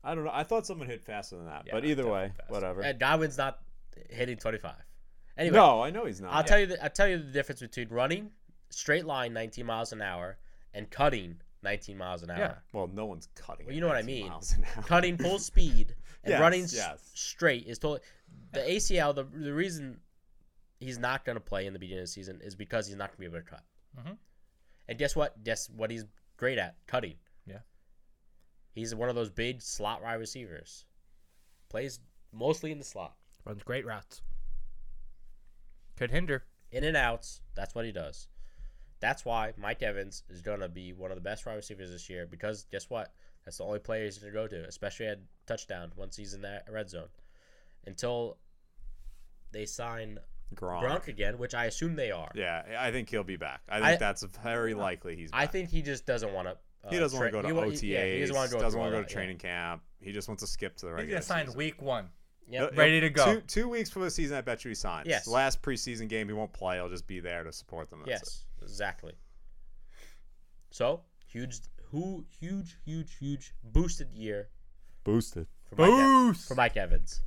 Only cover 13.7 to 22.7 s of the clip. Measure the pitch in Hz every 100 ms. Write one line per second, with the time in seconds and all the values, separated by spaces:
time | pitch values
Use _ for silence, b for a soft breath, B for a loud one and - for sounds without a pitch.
13.7 | 143 170 135 110 131 95 80 - - -
14.7 | - 104 175 180 175 175 196 - - 156
15.7 | 117 - - b b - 156 165 180 175
16.7 | 120 92 73 - - - - 170 123 117
17.7 | 117 156 147 b b b - - 135 131
18.7 | 196 - 180 147 139 135 151 147 147 190
19.7 | 165 135 123 - _ _ - - _ -
20.7 | _ 131 120 123 131 - 117 - 101 98
21.7 | 95 92 92 90 101 95 92 101 95 104